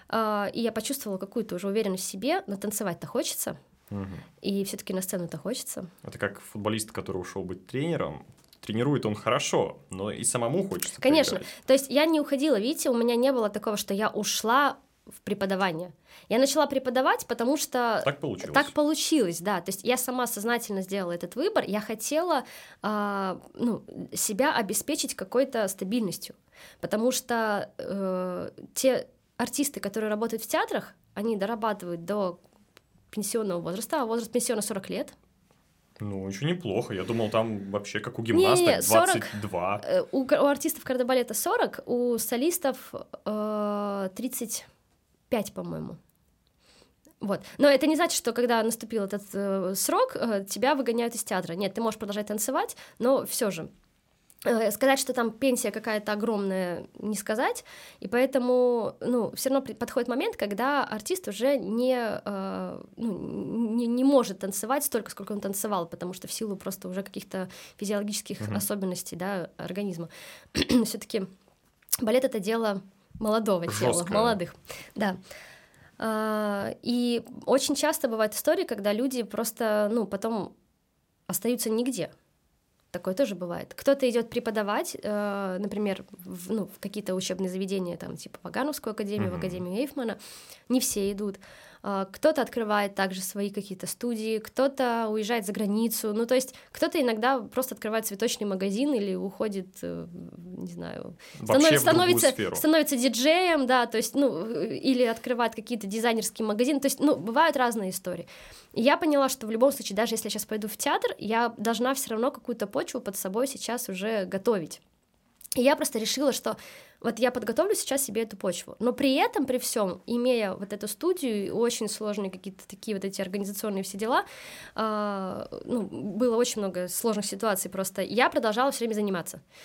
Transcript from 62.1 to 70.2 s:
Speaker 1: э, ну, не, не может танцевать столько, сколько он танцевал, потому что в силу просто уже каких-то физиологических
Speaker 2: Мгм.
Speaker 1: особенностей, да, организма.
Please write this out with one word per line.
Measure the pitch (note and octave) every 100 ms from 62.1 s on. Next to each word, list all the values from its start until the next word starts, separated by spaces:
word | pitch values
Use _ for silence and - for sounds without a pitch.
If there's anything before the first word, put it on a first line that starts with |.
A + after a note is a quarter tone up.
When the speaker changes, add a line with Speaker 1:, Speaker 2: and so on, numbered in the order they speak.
| -
Speaker 1:
э, | - G3 F#3+ F#3+ F3+ - - -
ну, | A#3 F#3 - G3 - A3+ A3+ A#3
не, | A#3
не | A#3+
может | C4+ C#4 F#3+ F#3+
танцевать | G3 G3 A3 C#4+
столько, | - A3+ -
сколько | - G3
он | G3+
танцевал, | G3 G3+ G#3+ G3 E3+
потому | - F3+
что | F#3 G#3
в |
силу | - A3 F#3+
просто | G3 F#3+ F#3
уже | F#3
каких-то | G3 G3 - F#3+ F#3 - - -
физиологических | G3+ G#3 G#3 G#3 - G3
Speaker 2:
Мгм. | G#2+ G3+
Speaker 1:
особенностей, | - G#3 F#3+ F3+ - E3+
да, | F#3 F#3+ E3 -
организма. | E3 F#3 G3+ E3 E3 -